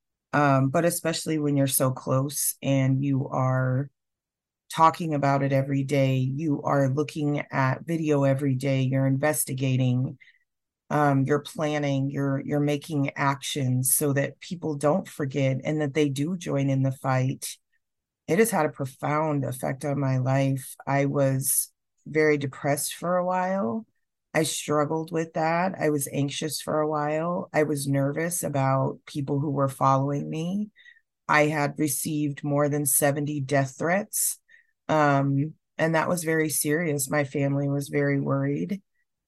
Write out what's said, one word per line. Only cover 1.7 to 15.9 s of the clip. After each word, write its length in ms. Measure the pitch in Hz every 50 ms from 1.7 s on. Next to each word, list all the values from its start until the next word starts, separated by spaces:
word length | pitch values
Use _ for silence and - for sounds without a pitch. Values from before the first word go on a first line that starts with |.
| - - 139 131
close 640 | 127 - - - 135 131 135 147 143 - - - - _
and 400 | - - 139 135 131 131 135 135
you 280 | 139 143 139 131 139 -
are 600 | - 139 131 131 131 131 131 127 127 127 143 143 _ _ _ _ _ _ _ _ _ _ _ _ _ _ _ - -
talking 400 | - 165 165 160 - 180 160 151
about 300 | 143 143 139 139 139 139
it 100 | 139 139
every 300 | 135 135 143 139 139 139
day, 340 | 135 147 139 135 131 131 131
you 440 | 131 131 135 139 165 160 143 151 -
are 260 | - 147 139 139 131
looking 540 | 131 151 151 147 - 160 147 147 147 143 - -
at 340 | - 143 135 131 131 - -
video 380 | - 170 156 165 151 147 143 139
every 320 | 135 135 135 147 139 131
day, 260 | 127 139 139 135 135
you're 260 | 131 127 135 135 135 135
investigating, 1120 | 135 135 143 151 151 147 - - 139 131 135 131 131 127 131 127 123 127 131 - - - - - - _ _ _ _ _ _ _ _ _ _ -
um, 340 | 143 147 147 143 139 135 135
you're 140 | 131 147 147
planning, 680 | 147 - - - 160 147 151 147 147 139 139 135 135 139
you're, 320 | 139 139 139 139 135 135 -
you're 160 | - - 147
making 520 | 147 147 147 143 - - 160 143 139 143 -
actions 800 | - 143 139 139 131 - - - 147 135 127 127 127 131 131 -
so 160 | - 160 143
that 300 | 139 139 139 139 - -
people 340 | - - 185 170 - 160 151
don't 320 | 143 143 147 151 190 - -
forget 500 | - - 151 135 135 147 135 131 131 131 -
and 160 | 156 156 156
that 140 | 151 143